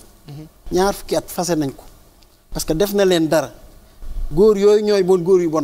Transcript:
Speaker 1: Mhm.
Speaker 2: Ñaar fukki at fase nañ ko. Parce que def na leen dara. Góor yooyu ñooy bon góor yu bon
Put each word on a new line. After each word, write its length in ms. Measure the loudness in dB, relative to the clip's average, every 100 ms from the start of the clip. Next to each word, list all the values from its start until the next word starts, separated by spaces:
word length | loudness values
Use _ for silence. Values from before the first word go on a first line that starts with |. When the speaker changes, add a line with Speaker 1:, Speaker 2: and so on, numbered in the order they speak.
| -20 -20 -20
Speaker 1:
Mhm. 180 | -20 -20 _ -6
Speaker 2:
Ñaar 220 | -2 0
fukki 220 | -2 -6 -6
at 80 | -6
fase 280 | -8 -4 -2
nañ 160 | -4
ko. 120 | -8 -20 -20 _ _ _ _ _
Parce 140 | -8 -4
que 80 |
def 200 | -2 0
na 120 | 0 2
leen 220 | 2 2
dara. 240 | 0 -2 -10 -20 -20 -20 -14 -10 -6 -2
Góor 260 | 2 4 4
yooyu 260 | 4 4 2
ñooy 180 | 0
bon 140 | 2 2
góor 220 | 2 2
yu 80 | 2
bon 120 | -2